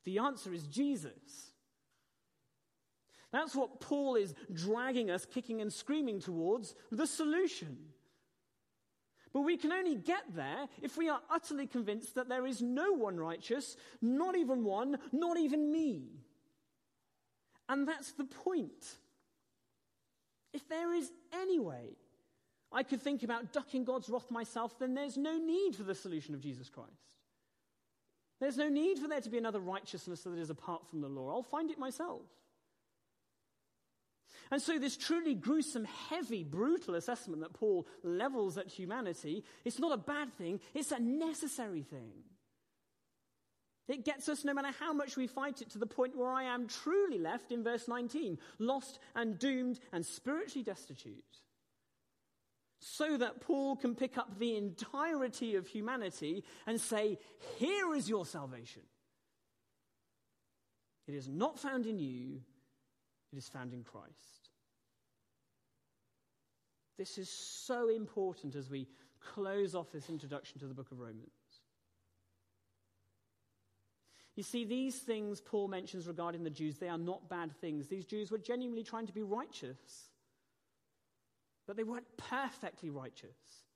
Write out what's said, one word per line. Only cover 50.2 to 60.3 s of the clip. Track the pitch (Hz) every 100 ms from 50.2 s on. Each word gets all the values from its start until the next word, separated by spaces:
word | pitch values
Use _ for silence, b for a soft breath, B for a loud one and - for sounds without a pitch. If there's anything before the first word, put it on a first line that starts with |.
| - 302 392 285
destitute. | 220 185 - 131 123 95 - - _ _ _ _ _ _ _ _ _ _ _ _ _ _
So | - - 302 285
that | 233 -
Paul | - 285 277 269
can | 254
pick | 233 262 226
up | - 196
the | 233 220
entirety | 202 170 226 277 320 302 262 - 233
of | 202 185
humanity | 214 214 262 196 - 151 185 - B -
and | 226
say, | - 214 214 196 B B - -
"Here | 269 403 370
is | 302 185
your | 214 165
salvation. | 165 139 123 120 - - _ _ _ _ _ _ _ _ _ _ _ _ _ _